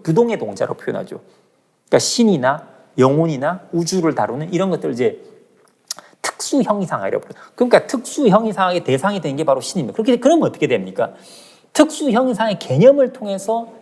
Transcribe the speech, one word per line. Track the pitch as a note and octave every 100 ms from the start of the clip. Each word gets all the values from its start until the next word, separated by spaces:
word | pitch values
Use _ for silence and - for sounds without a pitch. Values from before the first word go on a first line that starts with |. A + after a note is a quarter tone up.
부동의 | - D#3+ A#3 G#3
동자로 | G#2+ G2 A#2
표현하죠. | - - G2 F#2+ - - _ _ _ _ _ -
그러니까 | C#3+
신이나 | - - A3+ E3 B2+ D3+ - - _ -
영혼이나 | C3 C#3+ E3 C3+ C#3+ F3+ -
우주를 | E3+ E3+ F#3+ D#3+ -
다루는 | G#2+ B2 D#3+
이런 | E3 F#3+
것들을 | E3 D#3
이제 | B2 A#2 - - - _ _ _ _ - - - _
특수 | - - - C#4+
형이상학이라고 | A3 G#3 F3+ B2+ G2 -
부르죠. | - - -
그러니까 | - B3 G#3+ -
특수 | B3+ - - B3+
형이상학의 | F#3+ A3+ G3+ F#3 F3
대상이 | F3 C3+ G3 G3+
된 | D#3 C3+
게 |
바로 | D3+ C3+
신입니다. | - F#3+ A#2
그렇게, | D3 A3+ A#3+
그러면 | C4+ E4 F#3
어떻게 | - C#3
됩니까? | A2+ F#2+ F#2 A2+ - - - - _ _
특수 | - D4+ - D4
형이상의 | A3 C4 G#3+ A3+ F#3
개념을 | - C3 A#3+ C#4+ B3+
통해서 | - G#3 G3 G#3+ A3+ A#3 -